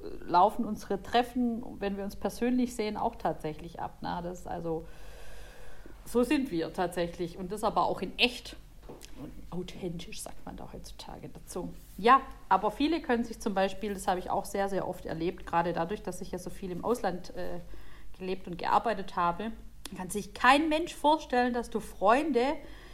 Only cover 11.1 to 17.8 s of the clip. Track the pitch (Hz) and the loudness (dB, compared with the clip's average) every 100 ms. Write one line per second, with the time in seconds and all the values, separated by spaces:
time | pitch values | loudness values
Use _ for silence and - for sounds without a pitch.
11.1 | - - - - 190 175 - - - 214 | -12 -12 -12 -8 -6 -6 -8 -12 2 8
12.1 | 262 - - - 185 208 - 294 320 - | 8 6 -8 4 4 4 2 2 2 2
13.1 | 233 233 - 226 196 196 196 214 190 196 | 2 2 -4 -2 2 2 0 -4 -2 0
14.1 | 180 185 202 196 196 196 185 - 175 - | 0 0 -2 0 0 0 0 -2 -4 -6
15.1 | 165 170 190 - 170 175 170 170 208 - | -2 -2 -2 0 2 2 2 0 -2 -4
16.1 | 175 180 185 185 - 196 175 196 240 190 | -6 -4 -6 -6 -6 -6 -2 0 0 0
17.1 | 175 - 180 175 175 - - | -2 -6 -4 -2 -2 -4 -6